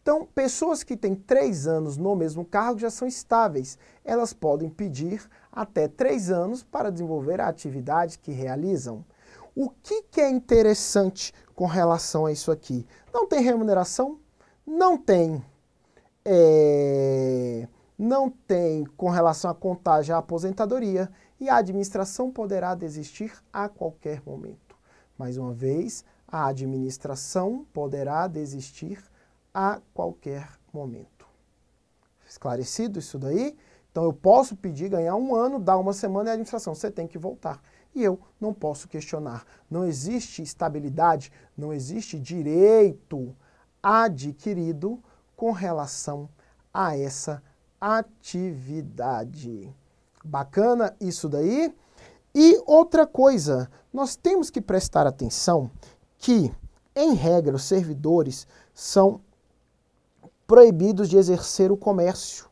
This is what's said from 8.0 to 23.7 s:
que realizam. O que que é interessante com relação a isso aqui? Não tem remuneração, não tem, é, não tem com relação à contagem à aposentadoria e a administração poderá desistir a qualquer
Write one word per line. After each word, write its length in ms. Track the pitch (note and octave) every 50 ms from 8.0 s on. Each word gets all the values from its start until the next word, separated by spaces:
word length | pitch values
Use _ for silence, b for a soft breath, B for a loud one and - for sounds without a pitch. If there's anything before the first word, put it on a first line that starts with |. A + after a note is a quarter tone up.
| F3 E3+ E3 -
que 140 | _ -
realizam. 720 | C#3+ C3 C3 C3 B2+ C#3 D#3 F#3+ G3 C#3+ C3+ B2 A#2 G#2+ - _ B B B B B B B B B
O 140 | - C4+ B3
que 340 | _ _ _ - G#4 A4 -
que 160 | _ _ -
é 100 | D4 C#4
interessante 1040 | C4 B3+ - - A#3 A3+ A3 G#3+ G#3+ - - - - G3+ G3 F#3+ F#3+ - - - b b b b b
com 120 | - F3+
relação 580 | F3 D#3+ F#3 F3 E3+ E3+ E3 - - - D#3+ D#3
a 80 | D#3
isso 180 | D3+ D3+ - -
aqui? 360 | D#3+ D#3 - - C3 B2 A#2+ b b b b b
Não 140 | - A#4+ A4
tem 160 | - - D4
remuneração, 760 | B3 B3 A#3+ A3+ A3 G#3+ G3 F#3 F3+ - - - C4 C#4 D#4 D4+ _ _ b b b b b b _
não 320 | - D#4 E4 F#4 F#4 F4
tem, 480 | C4 - - G3 F3 E3+ D#3+ D#3+ C#3+ B2+ - _ _ _ _ _ _ b b b b b b b _ _
é, 1400 | G#3+ F#3+ F3 E3+ D#3+ D#3 D#3 D3+ D3 D3 C#3+ C#3+ C#3 C#3 C#3 C3+ C3+ C3+ C3+ C3 C3 C3 B2+ B2 B2 A#2+ A2+ A#2+ - b b b b b -
não 320 | G3+ A#3 B3+ C4+ C4+ B3+
tem 560 | C4 _ _ _ G3 F3 F3 E3 D#3 D#3 D3 C#3+ _
com 140 | - F#3+ F3
relação 400 | F3 F3+ E3+ E3 D#3 D#3 - F3+
à 40 | F3
contagem 600 | - - F#3+ F3+ F3+ _ F3 D#3+ D#3 D3+ C#3+ E3
à 40 | E3
aposentadoria 920 | D#3+ - E3 E3 E3+ F#3+ G3 G3 A3+ G3+ A#3+ C4 A#3+ G3+ F#3+ F3+ F#3 F#3+ b b b b b b
e 80 | C4+ C4+
a 80 | B3
administração 720 | A#3+ G#3+ F#3 F#3+ G3 G3+ G3 - F#3+ F#3+ G3 - - B3+ C4
poderá 440 | B3+ - A3 G3+ G3 F#3 F3 F3+ F#3
desistir 580 | F3 E3+ D#3+ D3+ D3+ D3 - - - G#3+ A3 - - _ _
a 160 | - G3+ G3+
qualquer 540 | G3+